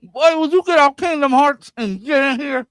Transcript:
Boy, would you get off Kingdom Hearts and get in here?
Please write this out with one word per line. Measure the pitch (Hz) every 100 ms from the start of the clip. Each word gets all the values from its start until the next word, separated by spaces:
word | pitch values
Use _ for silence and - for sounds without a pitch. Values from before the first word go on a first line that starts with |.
Boy, | 175 240 320 320
would | 311
you | 349
get | 359 339
off | 285 277
Kingdom | 359 311 277
Hearts | 262 285 285 - -
and | 220 190
get | 233 294
in | 277 254
here? | 285 262 247